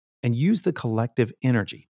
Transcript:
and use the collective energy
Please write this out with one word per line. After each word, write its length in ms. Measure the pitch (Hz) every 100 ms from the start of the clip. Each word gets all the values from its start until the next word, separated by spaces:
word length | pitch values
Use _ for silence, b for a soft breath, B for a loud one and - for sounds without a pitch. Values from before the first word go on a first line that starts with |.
| _ _
and 120 | 120
use 280 | 117 170 220
the 100 | 180
collective 580 | 151 120 110 120 - 113 -
energy 480 | 131 117 95 - - _